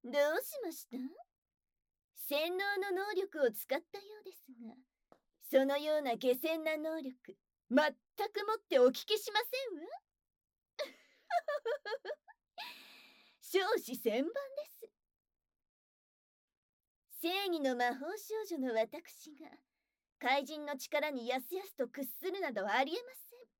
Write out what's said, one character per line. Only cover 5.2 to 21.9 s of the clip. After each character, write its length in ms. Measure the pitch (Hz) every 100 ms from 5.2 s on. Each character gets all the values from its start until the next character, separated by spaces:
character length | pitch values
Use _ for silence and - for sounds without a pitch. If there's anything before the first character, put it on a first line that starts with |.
| _ _
そ 200 | - 262 269
の 120 | 285
よ 220 | 302 302
う 20 |
な 140 | 277 233
下 180 | 254
賤 300 | 262 320 320
な 120 | 311 311
能 220 | 311 320
力、 360 | 262 254 - - _ _ _
全 260 | 254 302 - _ - 415
く 160 | 403 415
も 80 | 440
っ 40 | _
て 120 | 285
お 80 | 247
聞 180 | 262 -
き 140 | 427
し 120 | -
ま 80 | 415
せ 40 | 480 523 523 330
ん 40 |
わ。 60 | 359 622 _ _ _ _ _ _ _ -
<laughs> 180 | 571 - _ _ _ 698 - 587 453 554 - 440 392 605 - 880 _ - 906 - - - - - _ _ -
笑 140 | 370 381 453
止 180 | - 262
千 280 | 233 220
万 80 | 311
で 340 | 539 554 554 605
す。 240 | - - _ _ _ _ _ _ _ _ _ _ _ _ _ _ _ _ _ _ _ _ _ _ -
正 240 | 339 381 392
義 120 | 330
の 160 | 269 247
魔 200 | 247 262
法 220 | 294 427
少 260 | - 440 415
女 120 | 330 254
の 40 |
私 640 | 220 220 302 - - 311 277
が、 160 | 311 - _ _ _ _ _ _
怪 280 | 247 277 277
人 200 | 311 294
の 120 | 277
力 340 | - 294 302
に 160 | 269 233
や 120 | 254
す 120 | 262
や 100 | 370 392
す 100 | -
と 120 |
屈 240 | 240